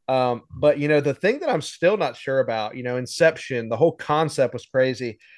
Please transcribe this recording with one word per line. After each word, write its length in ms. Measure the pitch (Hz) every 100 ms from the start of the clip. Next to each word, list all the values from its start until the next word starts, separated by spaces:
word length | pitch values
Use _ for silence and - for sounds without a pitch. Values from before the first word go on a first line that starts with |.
| -
Um, 360 | 131 123 120 -
but, 300 | - 147 143
you 80 | 147
know, 100 | 147
the 140 | 143
thing 260 | 131 190 277
that 100 | 320
I'm 120 | 180
still 340 | - - 170 208
not 220 | 147 120
sure 220 | - 135
about, 360 | 123 113 107 127
you 80 |
know, 140 | 123 123
Inception, 720 | 123 - 165 160 - 127 113
the 80 | 110
whole 160 | -
concept 580 | - - 151 156 147 123
was 120 | 120 -
crazy. 540 | 131 131 117 123 104 _